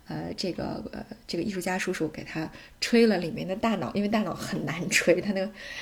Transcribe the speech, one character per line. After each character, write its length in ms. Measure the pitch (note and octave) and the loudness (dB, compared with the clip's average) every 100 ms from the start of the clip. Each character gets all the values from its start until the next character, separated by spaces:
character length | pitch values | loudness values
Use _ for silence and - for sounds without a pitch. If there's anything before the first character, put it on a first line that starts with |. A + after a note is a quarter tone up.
| - | -10
呃， 240 | D#3 E3 - | -8 -6 -4
这 160 | F#3 | -4
个， 280 | - - - - | -2 -4 -6 -8
呃， 100 | - - - - | -10 -12 -14 -6
这 100 | E3+ | -4
个 60 | |
艺 60 | G#3 | -2
术 100 | F#3+ | -2
家 180 | F#3 F#3 | -2 -2
叔 140 | F#3 | -2
叔 160 | F#3 D#3 | -2 -2
给 160 | - | -4
他 260 | - D#3+ D#3+ - - - | -8 -6 -6 -10 -16 -6
吹 280 | - A#3 A3+ | 4 6 8
了 100 | F3+ | 6
里 120 | D#3+ | 0
面 160 | A#2 E3+ | -4 -4
的 80 | F#3+ | 0
大 200 | A#3 F#3+ | 0 0
脑， 180 | A#2+ | -2
因 80 | G3+ | 0
为 60 | G#3 | 2
大 140 | G#3+ | 2
脑 120 | F3+ | 0
很 300 | - - D#3+ D3+ | -4 -4 -4 -2
难 220 | E3 F#3 | -2 0
吹， 300 | - - F3 | 4 6 4
他 140 | G3+ | 4
那 80 | G3 F#3+ | 0 -2
个， 60 | - - - | -6 -12 -10